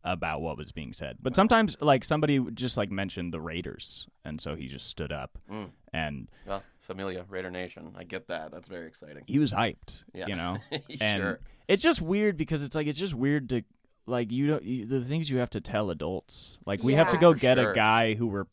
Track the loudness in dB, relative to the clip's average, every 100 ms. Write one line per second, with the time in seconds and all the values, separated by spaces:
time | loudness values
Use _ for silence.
0 | -2 -2 -2 -2 -4 -6 -10 -10 -10 -10
1 | -10 -6 0 4 6 6 4 2 4 4
2 | 4 0 2 2 0 -4 -4 -2 -2 -2
3 | -4 -4 -6 -6 -6 -6 -6 -8 -10 -10
4 | -12 _ -12 -8 -8 -8 -8 -10 -12 -8
5 | -6 -6 -8 -14 -12 -12 -12 -16 -10 -6
6 | -4 -6 -12 -18 -10 -10 -10 _ -14 -8
7 | -6 -6 -8 -8 -8 -8 -10 -12 -18 -18
8 | -12 -12 -8 -8 -8 -14 -14 -14 -14 -18
9 | -20 -18 0 2 2 2 0 -2 -14 -18
10 | -16 -10 -6 -4 -4 -6 -6 -10 -10 -2
11 | 0 0 -2 -4 -10 -20 0 4 4 2
12 | 0 2 2 0 -2 -2 -2 -4 -4 -4
13 | -4 0 2 2 0 -4 -4 _ _ _
14 | -4 -2 -2 0 2 0 -2 -6 -2 -2
15 | -2 -4 0 0 0 -4 -4 -2 -2 -2
16 | -4 -6 -8 -12 -12 -12 -6 -2 2 6
17 | 6 8 8 8 6 6 6 4 6 6
18 | 4 2 0 -2 -6